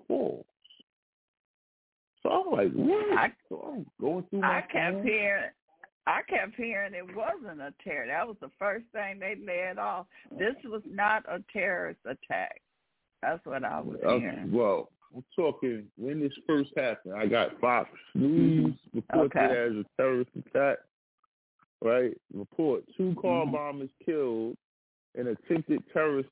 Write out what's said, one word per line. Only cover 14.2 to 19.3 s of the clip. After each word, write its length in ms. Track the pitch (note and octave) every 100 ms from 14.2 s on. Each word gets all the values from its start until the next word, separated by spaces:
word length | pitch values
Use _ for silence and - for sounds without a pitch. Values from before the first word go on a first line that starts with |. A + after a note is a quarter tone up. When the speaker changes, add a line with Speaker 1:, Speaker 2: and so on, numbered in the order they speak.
| G#2+ D#2 F2+
Speaker 1:
well, 380 | A2 A2 F2 - _ _ B2
I'm 80 | - -
talking 520 | D#3+ C3+ C3 A2+ G#2 -
when 220 | B2 D3+
this 140 | C#3+ - -
first 240 | D3+ C#3 -
happened. 380 | C3 G#2+ F2+ G2+
I 100 | G#2+
got 320 | A2+ F2+ -
Fox 300 | A#2+ A#2+ - - - -
News 580 | C3+ E3 E3 D#3 D#3
Speaker 2:
Mm-hmm. 240 | - - A#2
Speaker 1:
reports 380 | - D#3+ C#3+